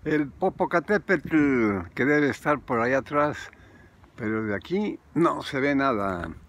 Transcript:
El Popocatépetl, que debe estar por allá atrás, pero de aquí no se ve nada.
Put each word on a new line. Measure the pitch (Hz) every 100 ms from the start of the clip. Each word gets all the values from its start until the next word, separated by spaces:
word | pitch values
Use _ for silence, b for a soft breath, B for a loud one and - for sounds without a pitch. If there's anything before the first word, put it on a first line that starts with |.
| 156
El | 151 143
Popocatépetl, | - 190 - 175 175 151 208 - 180 170 160 147 131 110 98 87 -
que |
debe | 123 147 143
estar | 113 160 147
por | - 123
allá | 120 135
atrás, | 120 147 147 135 - B B B B B B -
pero | 110 110
de | 110
aquí | 101 - 180 208 - _
no | 143 165 147
se | 139 139
ve | 139 143
nada. | 139 113 98 90 82 76